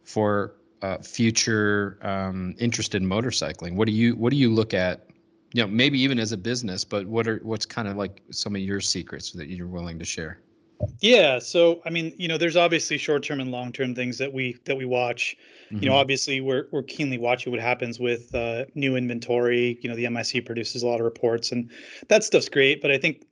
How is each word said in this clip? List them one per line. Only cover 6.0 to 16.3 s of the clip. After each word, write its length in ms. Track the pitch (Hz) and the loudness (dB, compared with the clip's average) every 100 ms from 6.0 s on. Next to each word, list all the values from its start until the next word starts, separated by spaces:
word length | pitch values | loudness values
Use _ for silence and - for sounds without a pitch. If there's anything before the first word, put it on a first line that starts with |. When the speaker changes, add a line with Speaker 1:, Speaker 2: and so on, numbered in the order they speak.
Speaker 1:
even 180 | 135 123 | 2 2
as 140 | 110 | -2
a 40 | 104 | -4
business, 480 | 101 123 117 92 | -4 -4 -4 -6
but 220 | - 104 98 | -4 -4 -2
what 200 | 113 113 | -2 0
are, 140 | 107 | -2
what's 240 | 110 107 - | -4 -6 -6
kind 220 | - 104 | -6 -6
of, 80 | 101 | -4
like, 260 | 95 - - | -6 -8 -14
some 240 | - 104 | -8 -6
of 60 | 98 | -4
your 200 | 95 101 | -2 -2
secrets 520 | - 92 82 - - | -2 -4 -6 -12 -12
that 160 | 90 76 | -12 -10
you're 180 | 90 87 | -10 -8
willing 320 | 90 85 82 | -8 -8 -10
to 60 | |
share? 340 | 85 - 80 76 _ _ _ - - - | -10 -8 -10 -12 _ _ _ -8 -8 0
Speaker 2:
Yeah. 380 | 208 240 151 127 | 6 8 6 2
So, 420 | - 175 170 170 170 | 0 4 6 4 -2
I 40 | |
mean, 220 | 170 165 - | -4 -4 -6
you 100 | 175 | -4
know, 80 | 160 | 0
there's 200 | 170 165 | 2 4
obviously 420 | 175 165 - 147 | 4 2 0 -4
short-term 420 | - 147 143 143 | 0 0 0 -4
and 100 | 131 | -4
long-term 440 | 123 123 120 127 | -6 -8 -4 -4
things 240 | 123 123 120 | -2 -4 -4
that 140 | 135 | -4
we, 260 | 135 127 120 - | -4 -4 -6 -4
that 100 | 135 | -4
we 80 | |
watch. 500 | 127 123 123 120 - - - - - | 0 0 0 -2 -4 -6 -18 -20 -10
You 80 | 107 | -2
know, 80 | 131 | 4
Speaker 1:
Mm-hmm. 120 | 135 | 4
Speaker 2:
obviously 420 | 135 135 - | 4 0 0